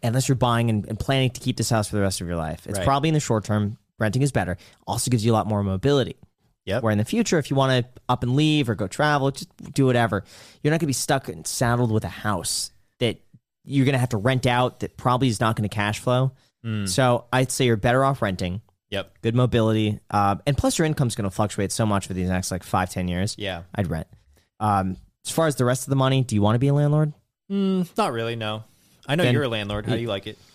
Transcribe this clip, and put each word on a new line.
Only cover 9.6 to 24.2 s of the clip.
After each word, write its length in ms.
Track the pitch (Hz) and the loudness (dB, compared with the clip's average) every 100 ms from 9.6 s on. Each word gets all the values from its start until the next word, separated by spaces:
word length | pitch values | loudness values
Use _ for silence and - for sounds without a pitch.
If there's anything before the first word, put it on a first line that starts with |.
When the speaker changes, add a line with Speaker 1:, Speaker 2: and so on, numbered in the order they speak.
| - | -6
Speaker 1:
do 120 | - 131 | 0 2
whatever. 380 | 120 117 104 - - - - | 4 2 -2 -6 -16 -20 -6
You're 80 | 147 | -2
not 80 | 160 | 0
gonna 80 | 139 | 0
be 60 | |
stuck 340 | 127 - 139 - | -2 -2 -2 -4
and 160 | 82 78 | -12 -8
saddled 460 | - 123 120 123 | -2 2 2 2
with 140 | 110 92 | 0 -2
a 40 | |
house 600 | - 107 95 82 - - _ _ - | -6 -4 -4 -4 -6 -6 _ _ -4
that 200 | 120 - _ - _ _ - | -4 -4 _ -20 _ _ -4
you're 200 | 139 131 | 0 2
gonna 120 | 135 | 2
have 120 | 123 | 0
to 80 | 110 | 0
rent 280 | 110 131 123 | 0 0 2
out 340 | 123 127 - | 2 0 -2
that 140 | - - | -10 -4
probably 300 | 131 123 131 | 0 2 2
is 120 | 110 | 2
not 140 | 113 110 | 0 0
gonna 120 | 107 | -2
cash 300 | - 104 104 | -2 -2 -2
flow. 320 | - 123 131 - _ _ 113 | 0 0 0 -4 _ _ -6
Speaker 2:
Mm. 220 | 107 98 | -4 -2
Speaker 1:
So 380 | 92 127 120 - | 2 2 2 0
I'd 180 | 127 131 | 0 0
say 140 | - 127 | 2 2
you're 100 | 110 | 2
better 260 | 120 127 135 | 2 4 2
off 160 | 117 | 0
renting. 400 | 107 92 92 95 - _ - | -2 -2 -4 -6 -10 _ -8
Speaker 2:
Yep. 320 | 98 - _ | -8 -8 _
Speaker 1:
Good 100 | 117 117 | 0 2
mobility. 640 | 127 120 110 110 107 107 - | 4 4 2 2 0 -2 -2
Uh, 240 | 104 101 98 - | 0 2 0 -2
and 100 | 139 | 0
plus 220 | 269 - | 0 2
your 80 | 160 | 0
income's 300 | 156 131 - | 0 -2 -2
gonna 160 | 101 | -4
fluctuate 400 | - 107 - 98 | -2 -2 -2 -4
so 140 | - 113 | 0 0
much 200 | 98 - | 0 -2
for 60 | |
these 160 | 92 90 | -4 -2
next, 220 | 92 - | -2 -2
like, 100 | 92 | -6
five, 280 | - 98 92 | -4 -2 -2
ten 160 | - 90 | -4 -4
years. 280 | 87 104 - | -2 -4 -4
Speaker 2:
Yeah. 240 | 101 87 87 | -8 -8 -8
Speaker 1:
I'd 140 | - 90 | -6 -4
rent. 180 | 80 80 - | -4 -8 -16